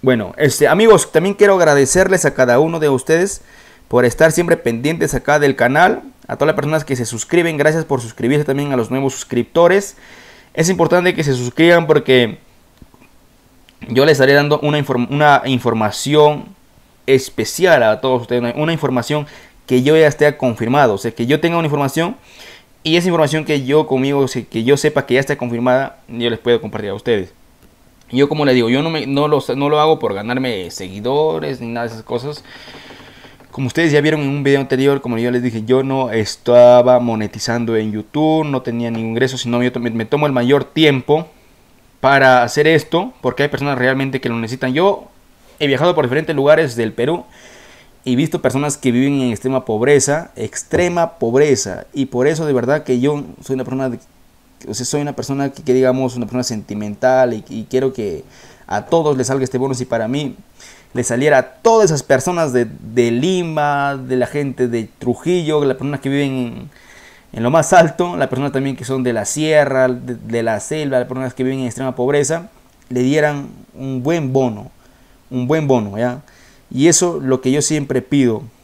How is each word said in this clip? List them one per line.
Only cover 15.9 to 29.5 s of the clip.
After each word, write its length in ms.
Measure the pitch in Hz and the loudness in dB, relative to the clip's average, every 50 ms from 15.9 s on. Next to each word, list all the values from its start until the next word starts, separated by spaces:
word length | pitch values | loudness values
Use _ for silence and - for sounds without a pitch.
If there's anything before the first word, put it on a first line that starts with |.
| 101 - - 139 143 151 151 147 151 147 - - - _ _ _ _ _ _ _ _ _ _ | -2 -4 -4 0 4 6 6 6 4 0 -8 -16 -20 _ _ _ _ _ _ _ _ _ _
especial 760 | - 135 131 - - - - 110 - - - 175 185 165 139 117 | 2 2 2 2 -2 -6 -6 -6 -6 -4 0 4 4 4 6 6
a 200 | 110 107 - - | 4 2 2 0
todos 180 | 131 127 123 | 0 0 0
ustedes, 220 | 113 110 123 123 120 | -2 -2 -2 -2 -2
una, 100 | 120 120 | -2 -4
una 180 | - 151 160 165 | -4 -2 -2 -2
información 520 | 151 - 139 131 127 117 - 147 151 147 - - - - - _ _ _ | -2 -2 -2 -2 -2 -2 -2 -4 -4 -4 -6 -14 -20 -20 -20 _ _ _
que 180 | - 131 127 127 | 0 0 2 4
yo 140 | 139 156 | 4 6
ya 100 | 160 160 | 6 6
esté 300 | 151 - - 147 147 139 | 4 4 4 2 2 2
confirmado, 560 | - - 127 113 107 117 110 123 143 143 123 104 | 0 -2 -4 -2 -2 -2 0 2 2 4 2 2
o 60 | 98 | 0
sea, 140 | - 117 - | -4 -8 -6
que 120 | - 117 | -4 -2
yo 160 | 120 143 156 | 0 0 0
tenga 160 | 156 170 170 | 0 0 0
una 120 | 170 165 156 | 0 -2 -2
información 500 | 147 143 143 135 - 156 165 175 254 - - - - - - - - - _ _ _ _ _ | -2 -2 -2 -2 -2 -2 -2 -2 -4 -8 -16 -20 -20 -20 -20 -20 -20 -20 _ _ _ _ _
y 160 | - 156 175 | 0 0 2
esa 100 | 170 185 | 2 2
información 380 | 175 165 156 139 143 156 156 | 2 2 2 2 0 -2 -2
que 180 | - 156 143 131 | 0 -2 -2 0
yo 220 | 127 139 151 151 | 2 2 2 2
conmigo, 340 | 147 135 131 131 139 143 139 | 2 0 0 0 0 2 0
o 80 | 139 127 | 0 0
sea, 140 | - 131 110 | -2 -6 -10
que 220 | - - 117 113 | -6 -6 -4 2
yo 120 | 120 143 | 2 2
sepa 300 | 135 - 151 147 143 131 | 2 2 0 0 0 -2
que 80 | - 123 | 2 0
ya 60 | 131 | 0
está 180 | 139 - 147 - | 0 0 -4 -6
confirmada, 640 | - 123 117 117 120 127 123 131 135 135 - - - _ | -4 -6 -4 -2 0 2 2 2 0 -2 -8 -16 -20 _
yo 200 | - 117 120 120 | -10 -4 -4 -4
les 100 | 113 110 | -4 -4
puedo 220 | - 120 120 113 | 0 2 0 2
compartir 300 | - 107 101 104 101 101 | 0 -4 -10 -8 -8 -8
a 40 | 98 | -10
ustedes. 380 | 101 - - 117 104 92 90 - _ _ _ _ _ _ - _ _ _ _ _ _ _ _ - | -8 -2 -2 -2 -2 -2 -6 -12 _ _ _ _ _ _ -20 _ _ _ _ _ _ _ _ 0
Yo, 160 | 127 139 143 | 0 2 2
como 160 | 151 151 147 | 2 0 2
les 100 | 139 127 | 2 2
digo, 140 | 127 117 113 | 2 2 2
yo 140 | 120 135 151 | 0 0 0
no 80 | 165 | -2
me, 160 | 165 156 - | -4 -4 -4
no 200 | 135 139 139 147 | -4 -2 -2 0
lo, 160 | 151 151 143 135 - | 0 0 0 0 -2